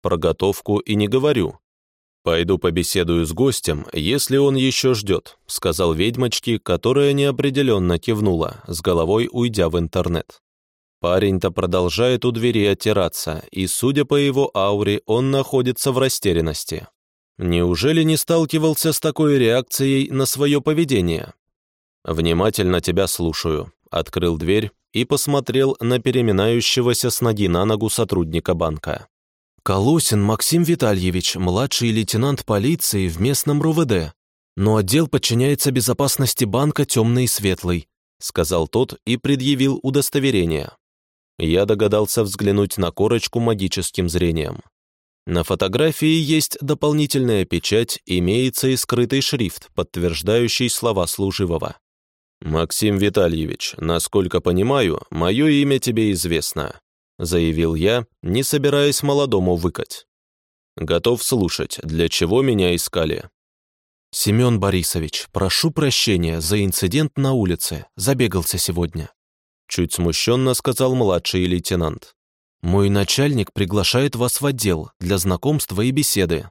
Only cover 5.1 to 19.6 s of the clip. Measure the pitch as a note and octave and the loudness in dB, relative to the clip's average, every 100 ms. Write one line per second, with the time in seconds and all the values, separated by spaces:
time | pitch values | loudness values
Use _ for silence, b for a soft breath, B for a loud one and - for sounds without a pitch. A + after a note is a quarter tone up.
5.1 | F2 - - - - F#2 E2 F2 D#2+ G#2 | -2 -2 -20 -12 -4 -2 0 0 2 0
6.1 | A#2+ B2+ - - A2 - F2 A#2 C3 C#3+ | 0 -2 -2 -4 -4 -2 -2 2 2 2
7.1 | C#3+ C#3+ C3 C#3+ C3+ C3+ G#2 F2+ E2+ - | 2 0 0 -2 0 2 2 2 0 0
8.1 | G#2+ G#2 E2+ D#2+ - - D#2+ F#2+ E2+ E2 | 0 0 0 -2 -6 -10 -6 0 0 2
9.1 | G#2+ A#2 B2 A#2+ G#2 E2+ E2+ E2+ F#2 F2 | 2 0 -2 -2 0 0 0 -2 -2 -2
10.1 | E2+ - - _ _ _ _ _ _ F2 | -2 -6 -20 _ _ _ _ _ _ 0
11.1 | F#2 G2+ F#2+ F#2 F2 F#2 F2+ F2+ E2 B2 | 2 2 0 -2 -2 -2 0 0 0 0
12.1 | B2+ B2 A2+ A#2+ A2 G2+ G2 G#2 G#2 F2 | 0 -2 0 0 2 2 0 0 0 0
13.1 | - - D#2+ - - F#2 - B2 C#3 C#3+ | -4 -8 -8 -8 -6 -4 0 0 0 0
14.1 | D3 C#3+ C3 C#3 G2+ G2 G2+ G2+ G#2 - | 2 2 0 0 0 0 2 0 -2 0
15.1 | A2+ C3+ C#3 C3 C3+ B2+ B2 C#3 B2+ C3 | 0 2 0 0 0 0 -2 -2 0 0
16.1 | - G2+ E2+ D#2+ D2+ - D#2+ - _ _ | 0 0 0 0 -4 -8 -10 -12 _ _
17.1 | _ _ - F2+ F2 F2 E2+ B2 D#3+ D#3 | _ _ -6 0 2 2 2 2 2 2
18.1 | D#3 - E3 D#3+ D#3+ D#3 D3+ E3 C#3+ F3+ | 0 0 0 2 0 0 0 -2 0 -2
19.1 | D3 D#3 C#3 A#2 A#2+ | 0 2 4 4 2